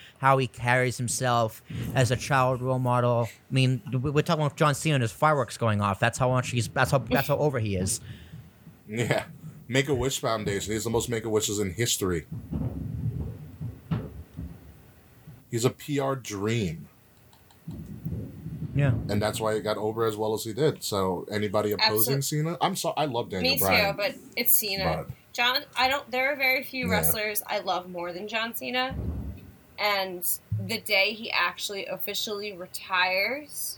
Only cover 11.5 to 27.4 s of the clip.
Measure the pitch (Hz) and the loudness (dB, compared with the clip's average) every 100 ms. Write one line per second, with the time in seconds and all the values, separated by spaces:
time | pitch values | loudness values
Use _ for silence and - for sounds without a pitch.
11.5 | 104 98 82 120 - 95 82 - - - | 0 0 0 0 0 0 -2 -4 -10 -6
12.5 | - - - - - - - - - - | -4 -4 -4 -6 -4 -4 -4 -6 -8 -14
13.5 | - - - - - - - - 87 87 | -12 -12 -10 -6 -4 -6 -12 -14 -12 -12
14.5 | - - - - - - - - - - | -12 -20 -20 -20 -20 -20 -20 -20 -20 -6
15.5 | 117 127 - - 139 135 135 110 101 104 | 0 0 0 -4 -2 0 -2 -4 -2 0
16.5 | 117 92 80 151 - - - - - - | 2 0 -4 -12 -20 -20 -20 -20 -20 -20
17.5 | - - - - - - - - - - | -20 -14 -12 -12 -10 -8 -8 -10 -12 -12
18.5 | - - 139 143 110 - 101 107 104 110 | -10 -4 0 2 2 0 0 0 0 0
19.5 | 107 101 104 107 110 113 104 110 110 113 | 0 0 -2 -2 0 0 0 -2 -2 -4
20.5 | 107 151 - - 101 95 87 - 104 104 | 0 0 0 -2 0 0 0 -2 -2 0
21.5 | 104 104 101 110 107 - 139 139 151 156 | 2 2 2 2 2 2 2 0 0 -2
22.5 | 175 170 190 165 - 151 117 120 95 - | 0 0 0 -2 0 0 0 -2 0 2
23.5 | - 95 95 202 196 185 - - - 247 | 2 4 4 2 0 -4 -6 -10 -4 0
24.5 | - 214 190 185 156 175 - _ - 240 | 0 0 -2 -2 -2 -6 -14 _ -2 0
25.5 | 269 294 - 262 277 254 254 269 285 262 | 0 -2 0 2 2 -2 -2 0 2 2
26.5 | 269 247 262 247 214 - 214 214 208 | 0 -2 -4 0 2 2 0 -2 -4